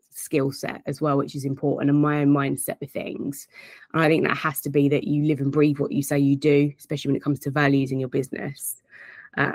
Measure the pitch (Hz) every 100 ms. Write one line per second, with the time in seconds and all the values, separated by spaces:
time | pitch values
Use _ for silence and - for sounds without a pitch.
0 | _ - - 151 131 139 147 135 - 139
1 | 151 139 139 143 135 135 147 - 143 143
2 | 147 147 143 143 139 139 - - 143 -
3 | - - - 139 - - - - - 160
4 | 160 160 147 139 156 147 147 143 143 143
5 | - 147 151 139 139 147 151 143 - -
6 | 143 143 139 139 151 143 147 143 - 147
7 | 139 135 - 139 143 143 143 139 135 135
8 | 131 135 135 - 151 139 - - _ -
9 | - - - - 139